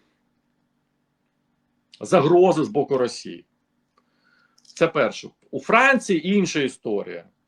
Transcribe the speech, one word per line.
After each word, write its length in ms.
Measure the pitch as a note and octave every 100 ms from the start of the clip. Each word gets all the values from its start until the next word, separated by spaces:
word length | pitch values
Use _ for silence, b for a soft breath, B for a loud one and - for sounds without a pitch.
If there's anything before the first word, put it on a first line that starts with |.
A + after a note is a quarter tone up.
| _ _ _ _ _ _ _ _ _ _ _ _ _ _ _ _ _ _ _ _
загрози 640 | - F#3 C#3+ F3 F#3 D#3+
з 60 | A#2+
боку 280 | A2 C3+ C3
Росії. 480 | A#2+ - F#2+ E2+ _ _ _ _ _ _ _ _ _ _ _ _ _ -
Це 120 | E3
перше. 420 | D3+ A2 - - - _
У 80 | C3+
Франції 680 | - A3 C4+ C4 B3+ F3 F3+
інша 320 | G3+ F3 D#3
історія. 640 | C3 - - G2+ F2+ E2+ E2+ _